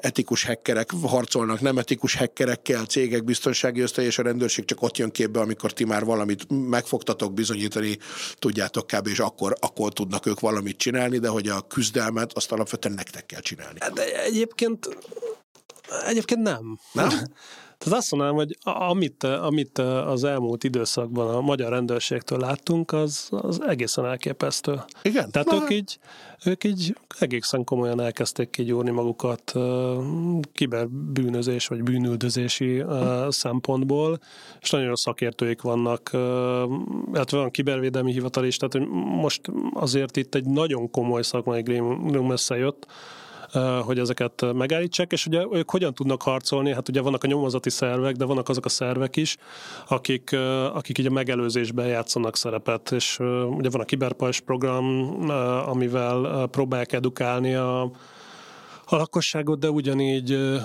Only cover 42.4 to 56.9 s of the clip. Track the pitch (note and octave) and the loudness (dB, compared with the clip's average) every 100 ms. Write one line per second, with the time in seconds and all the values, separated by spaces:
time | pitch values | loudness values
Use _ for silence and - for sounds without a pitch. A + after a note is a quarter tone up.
42.4 | - B2 C3+ C#3+ - - - - - - | 0 0 0 -2 -10 -20 -18 -18 -18 -18
43.4 | - C3+ B2+ B2+ A2+ B2+ B2 B2 A#2+ - | -4 0 2 0 0 0 0 0 -2 0
44.4 | B2 B2 C3 D#3+ F3 - F3 E3 - E3 | 0 2 2 2 0 0 0 0 0 0
45.4 | G3 F#3+ D#3 F#3 F3 B2 C3+ C3 - C3 | 2 0 0 0 0 0 0 2 0 0
46.4 | - C#3 C#3 B2 C3 C3+ C3 C3 C3+ C#3+ | 0 2 2 0 0 0 2 2 2 2
47.4 | C3+ B2 B2+ - B2+ B2 C3+ B2+ C3 C3+ | 2 0 0 0 0 2 0 0 0 0
48.4 | B2 B2+ - - B2 B2+ C3 - D#3 - | 0 0 0 -2 0 0 0 0 0 -2
49.4 | - - - - - C3 C3 C3 - C#3 | -10 -18 -16 -10 -2 -2 0 -2 0 0
50.4 | C3 C3 C3 - - C3+ C3 C3+ B2+ B2 | 2 2 0 -2 -4 0 2 2 0 0
51.4 | A#2+ A#2+ A#2 A#2+ B2 A#2+ A#2 B2 A#2 - | 2 0 0 0 0 0 0 0 0 0
52.4 | B2 A2 - A2+ - B2+ - - B2 B2 | -2 -2 -2 -2 0 -2 0 -2 0 0
53.4 | B2 D3 C3 B2 A2 C3+ C3 B2 B2+ B2 | 0 0 0 0 0 0 0 0 -2 -2
54.4 | - B2+ C3 B2+ C3 C3 C3 - D#3+ C#3+ | -2 0 2 2 2 0 -2 -2 -2 0
55.4 | B2 B2 C#3+ B2+ B2 B2+ A#2+ B2 C#3 D3 | 0 0 0 0 2 2 0 0 0 -2
56.4 | B2 C3+ C3+ B2+ B2 | -2 0 0 0 0